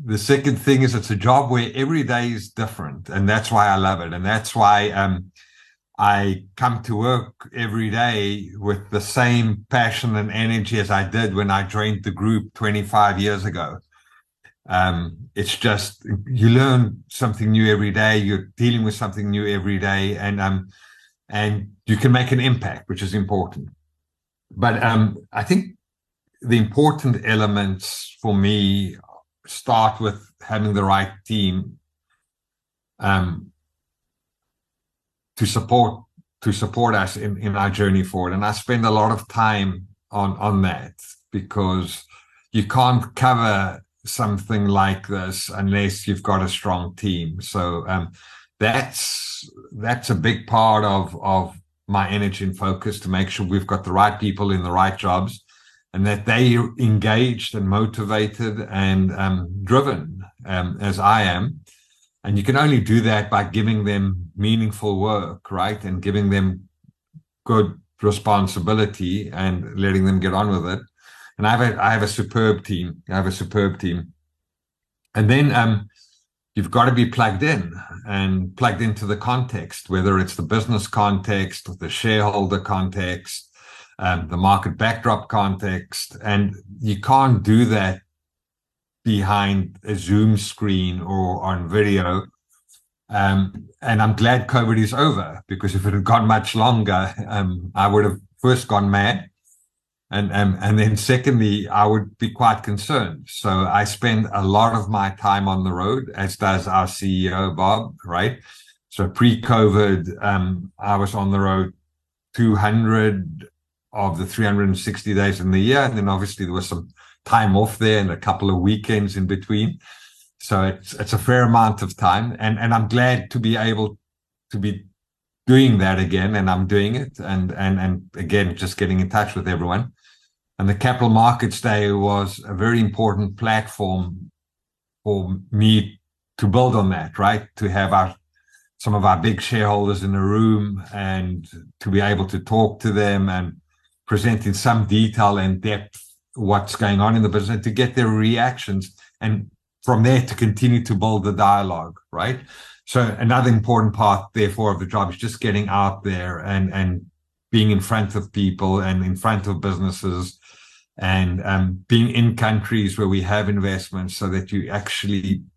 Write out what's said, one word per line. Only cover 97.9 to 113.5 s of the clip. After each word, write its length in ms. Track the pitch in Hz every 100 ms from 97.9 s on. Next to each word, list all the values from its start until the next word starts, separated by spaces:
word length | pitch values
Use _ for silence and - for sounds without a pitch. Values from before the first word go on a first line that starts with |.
| 104
have 140 | 104 95 - _
first 260 | 127 123 -
gone 240 | 104 101
mad. 380 | 101 104 - - _ _ _ _ _ _ _ _
And, 220 | 101 101
um, 260 | 98 101 95
and 160 | 104 107
then 180 | 107 107
secondly, 720 | - 127 139 120 107 104 101
I 180 | 101 104
would 300 | 110 98 -
be 120 | 113
quite 320 | - 120 107
concerned. 640 | - 104 - 147 95 78 -
So 220 | - 104
I 340 | 95 92 101
spend 440 | 104 - 120 110 107
a 120 | 101
lot 300 | 95 104 113
of 140 | 113 98
my 220 | 107 98
time 380 | 95 104 98 98
on 160 | 95
the 80 | 92
road, 380 | 90 95 131 123
as 220 | - 98 -
does 300 | 101 95 90
our 220 | 92 92
C 380 | - 98 92 92
E 60 |
O, 180 | 92 95
Bob, 440 | 82 95 104 - - -
right? 320 | 87 110 123 - - - _ _
So 200 | - 92
pre-covid, 1160 | - 117 113 - 113 107 101 104 92 85 85
um, 480 | 104 98 92 92 - -
I 180 | 101 196
was 180 | 101
on 160 | 107 98
the 100 | 98
road 340 | 98 95 92 - _ _ _ _ _
two 200 | - 113 104
hundred 920 | 107 110 113 110 107 98 85 78 -